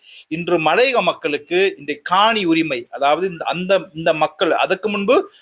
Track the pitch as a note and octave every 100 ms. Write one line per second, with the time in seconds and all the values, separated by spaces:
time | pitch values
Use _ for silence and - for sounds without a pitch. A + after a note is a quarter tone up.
0 | - - - D#3+ E3+ E3+ D#3 F#3 C4+ A#3
1 | F3 - D#3 C#3+ D3 F3+ G3 - D3 D3
2 | - F#3 A3 A3 F3 D#3+ D#3+ B2+ A#2+ B2
3 | C#3 D3+ F#3+ E3 A2+ D#3 F#3 F#3+ - D#3
4 | E3+ D#3+ D#3 - E3+ A#2 C#3+ F#3 G#3+ G3+
5 | G3+ D4 G4 -